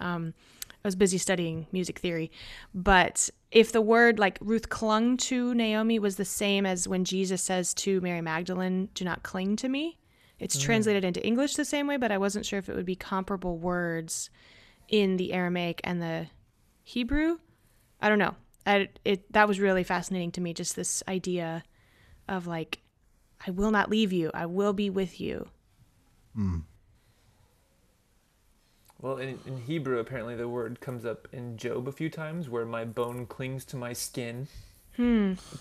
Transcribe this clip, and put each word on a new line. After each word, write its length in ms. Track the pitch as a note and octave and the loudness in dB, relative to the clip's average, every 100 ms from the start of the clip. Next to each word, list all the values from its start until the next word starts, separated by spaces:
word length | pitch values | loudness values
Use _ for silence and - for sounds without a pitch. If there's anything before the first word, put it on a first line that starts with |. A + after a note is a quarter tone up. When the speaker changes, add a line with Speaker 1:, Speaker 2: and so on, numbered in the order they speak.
Speaker 1:
Um, 320 | F3 F3 E3 - - - - - | -6 -4 -6 -8 -16 -20 -20 -6
I 40 | G#3 | -2
was 80 | F#3 | 4
busy 200 | G3 F#3 | 4 4
studying 500 | - F3+ E3 D#3+ D#3 | 0 0 0 -4 -4
music 280 | F#3 F3 - | -4 -4 -4
theory. 300 | F3+ E3 D#3+ - - - - F#3+ | -4 -2 -4 -8 -18 -18 -12 -2
But 540 | F3+ F#3+ F3 - - - _ | 6 8 6 2 -4 -4 _
if 200 | A3+ A3 | 6 8
the 100 | A#3 | 6
word, 380 | G#3+ A#3 A#3 A3 | 6 8 8 6
like, 180 | F#3 F#3 | 4 2
Ruth 260 | G3 A3+ - | 0 0 0
clung 460 | - A3 G#3+ A#3 B3+ | -2 2 4 4 2
to 380 | - B3+ B3 A#3+ | 0 0 2 2
Naomi 420 | A3+ G#3+ A3 A3+ | 2 2 2 2
was 200 | G3+ F#3+ | 2 0
the 80 | F#3+ | -4
same 400 | - G3+ G3 G3 | 0 2 2 2
as 220 | F3+ F3+ | 0 0
when 180 | F#3 F#3 | 0 0
Jesus 360 | F#3 F#3 F#3 | 0 0 0
says 320 | - F#3 F3 - | 0 0 0 -2
to 260 | G3 F#3+ | 0 0
Mary 200 | F3+ F3 | 0 -2
Magdalene, 680 | E3 D#3+ F3 F#3 F#3 F#3 F#3+ | -2 -4 -2 -2 0 0 -2
"Do 120 | - F3+ | -4 -4
not 180 | - | -4
cling 320 | - F#3+ F#3+ G#3+ | -6 -4 -2 -2
to 120 | C4 | -2
me." 280 | C4+ E4 - _ _ _ - | -2 -4 -8 _ _ _ -10
It's 180 | - C#3 | -4 -2
Speaker 2:
Mm. 40 | |
Speaker 1:
translated 420 | C#3 A3+ G#3+ G3+ F#3 | 2 2 4 2 0
into 200 | F3 - | -2 0
English 300 | A#3 C#4+ - | 0 0 -2
the 80 | |
same 220 | C#4+ D4 C#4+ | -2 -2 0
way, 80 | C#4+ | 0
but 140 | A#3+ | 0
I 60 | G3 | 0
wasn't 280 | G3 G3 - | 0 -2 -4
sure 100 | G3+ | -6
if 80 | F#3 | -4
it 80 | - | -6
would 100 | F3+ | -4
be 100 | F#3 | -6
comparable 640 | - F#3+ F#3 G3 F3+ E3+ | -4 -4 -4 -4 -4 -4
words 720 | F3 F3 E3+ E3 E3 - - - - - - - - | -2 -2 -2 -4 -6 -8 -10 -14 -20 -20 -20 -20 0
in 260 | G#3+ G3 F#3 | 2 4 2
the 140 | F#3 | 0
Aramaic 480 | F#3 F3+ F3+ F3 E3+ - | 0 0 0 -2 -4 -4
and 160 | F3 | -2
the 260 | E3 E3 E3 - _ _ _ _ | -2 -4 -6 -14 _ _ _ _
Hebrew. 540 | - A#3+ A#3+ C#4+ D#4+ E4+ _ _ _ _ _ - | -8 -4 0 2 2 0 _ _ _ _ _ -2
I 80 | G#3+ | 2
don't 100 | G#3 | 4
know. 160 | F#3+ - - _ - | 2 -2 -14 _ 2
I, 240 | G3+ G3 - - | 4 2 -2 0
it, 260 | F#3+ - | 0 2
that 140 | G#3+ G#3 | 4 4
was 120 | F#3+ | 4
really 240 | G3 F#3 | 4 4
fascinating 480 | F3+ F3+ F3 F#3 E3+ | 2 -2 -2 -4 -4
to 80 | F3+ | -4
me, 120 | F3 | -6
just 220 | E3 E3+ - | -4 -6 -6
this 260 | F3+ - - | -4 -4 -4
idea 560 | F#3 F3+ F3+ E3 E3 - _ _ _ - - - | -4 -2 -2 -4 -6 -10 _ _ _ -20 -16 -6
of, 200 | F#3+ F3 | -6 -4
like, 320 | E3+ D#3 - _ _ _ _ _ - - | -6 -6 -10 _ _ _ _ _ -14 -6
"I 60 | |
will 180 | F3+ G#3 | 0 2
not 180 | G#3+ - | 4 4
leave 220 | G#3+ G#3+ | 4 2
you. 180 | F#3 D#3+ | 2 -2
I 120 | - E3+ | -2 -4
will 260 | F3+ G3+ | 0 0
be 160 | G3+ G3+ | 2 0
with 300 | F#3+ F#3 - | 0 -4 -4
you." 280 | - - - - _ _ _ _ _ _ _ A2+ | -6 -6 -10 -16 _ _ _ _ _ _ _ -4
Speaker 3:
Mm. 260 | G2 E2 D#2 - _ _ _ _ _ _ _ _ _ _ _ _ _ _ _ _ _ _ _ _ _ - | -2 -2 -6 -16 _ _ _ _ _ _ _ _ _ _ _ _ _ _ _ _ _ _ _ _ _ -12
Speaker 2:
Well, 180 | B2+ C3 | -8 -6
in, 220 | C3+ B2+ - | -8 -10 -10
in 140 | C3 | -10
Hebrew, 360 | A#2 E3 C3+ B2 | -4 -4 0 0
apparently 380 | A2+ B2+ A2+ A#2 | -2 -6 -6 -6
the 120 | A#2+ | -4
word 320 | B2 A2+ B2 | -4 -6 -8
comes 260 | - B2 A2+ | -10 -8 -6
up 220 | A2 - | -8 -10
in 260 | C3+ A#2+ A2 | -12 -10 -8
Job 300 | A#2+ A#2+ B2+ | -4 -4 -6
a 40 | |
few 180 | C3+ D#3+ | -6 -6
times, 400 | D#3 D#3 E3+ D3 | -6 -8 -8 -6
where 160 | A#2+ A2+ | -4 -4
"my 200 | A#2 A#2 | -4 -6
bone 400 | A2+ A#2+ B2 A#2+ | -4 -4 -6 -10
clings 400 | - C3 C3 - | -8 -8 -8 -10
to 100 | C3+ | -10
my 160 | A#2+ | -8
skin." 540 | B2 - - A#2+ A#2+ C#3+ - - - - - | -8 -8 -6 -6 -6 -10 -14 -20 -20 -10 0
Speaker 1:
Hmm. 380 | A#3+ A3+ G3 F#3 - | 4 4 2 -2 -8
Speaker 2:
The 60 | D3 | -14